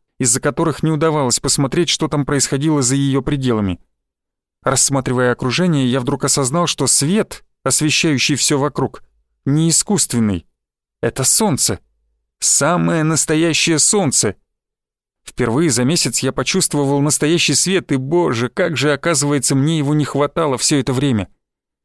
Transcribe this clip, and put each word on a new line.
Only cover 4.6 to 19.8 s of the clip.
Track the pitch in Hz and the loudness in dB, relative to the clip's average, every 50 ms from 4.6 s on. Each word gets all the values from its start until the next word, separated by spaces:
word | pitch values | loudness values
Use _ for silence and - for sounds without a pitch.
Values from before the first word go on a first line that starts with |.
Рассматривая | - 131 135 127 - - 139 135 123 123 123 127 123 123 | -2 0 0 2 0 0 0 0 0 0 0 2 2 0
окружение, | 120 - 131 127 120 175 185 180 156 139 131 120 | 0 0 -2 -2 0 0 2 2 2 2 2 2
я | 127 135 | 0 0
вдруг | 120 139 147 139 - | 0 -2 -2 -2 0
осознал, | 127 - 151 135 120 156 175 175 | 0 0 0 0 0 0 0 0
что | 151 - - 139 | 0 -2 -2 0
свет, | 120 - - 139 156 196 220 - - - - - _ _ _ - | 0 0 0 0 2 2 0 0 -2 -6 -20 -20 _ _ _ -2
освещающий | 135 - - 151 151 143 - - 160 143 123 - - 143 | -2 0 0 0 0 0 2 2 2 2 2 0 0 0
всё | - - - 151 131 | 0 0 0 0 0
вокруг, | 139 143 - - 135 - - - - _ _ _ _ _ _ _ - | 0 -2 -2 -2 -4 -4 -4 -12 -20 _ _ _ _ _ _ _ -2
не | 135 143 156 165 165 | 0 2 2 2 2
искусственный. | 156 - - - 208 151 - - 123 120 110 104 92 85 - _ _ _ _ _ _ _ _ _ _ - | 2 0 0 0 0 0 0 0 0 0 0 0 0 -4 -6 _ _ _ _ _ _ _ _ _ _ -4
Это | - 117 - - 127 | -4 -4 -2 -2 -2
солнце. | - - - 220 202 135 - - - 95 - _ _ _ _ _ _ _ _ _ _ _ - | 0 2 2 2 0 0 0 0 -2 -2 -6 _ _ _ _ _ _ _ _ _ _ _ -6
Самое | - - - - 143 160 180 170 165 170 170 160 151 | -2 0 0 2 2 2 2 2 0 0 0 0 0
настоящее | 156 160 143 - - 156 156 170 165 156 - - 170 160 143 | 0 0 0 0 0 0 2 2 0 0 0 0 0 2 2
солнце. | - - 214 202 185 - - - 117 104 - _ _ _ _ _ _ _ _ _ _ _ _ _ _ _ _ _ - | 2 2 2 2 0 0 0 0 -2 -2 -4 _ _ _ _ _ _ _ _ _ _ _ _ _ _ _ _ _ -20
Впервые | - - - 123 113 113 147 175 156 | -14 -6 -4 -2 0 0 0 0 0
за | 113 127 123 | 0 0 0
месяц | 135 175 170 - 151 - - | 0 0 0 -2 -2 -2 -2
я | 139 135 | -4 -4
почувствовал | - 147 131 - - 190 - - - 147 139 135 143 143 | -4 -4 -4 -2 -2 -2 -2 0 -2 -2 0 0 0 0
настоящий | 143 151 - - 156 151 175 165 - - 135 | 0 0 0 0 0 0 2 2 2 0 0
свет, | - - 175 190 170 - - | 0 0 0 0 -2 -2 -2
и, | 143 | -4
боже, | 131 131 139 170 175 170 151 123 113 123 120 | -4 -2 -2 0 0 0 0 0 -2 -4 -4
как | - - 180 170 151 | -2 -2 -2 -2 -2
же, | 117 135 151 | -2 0 0
оказывается, | 143 135 - 131 127 - 139 143 147 139 - - 139 | 0 0 0 -2 0 0 0 0 0 0 0 0 0
мне | 135 139 160 165 | 2 2 0 0
его | 156 | 0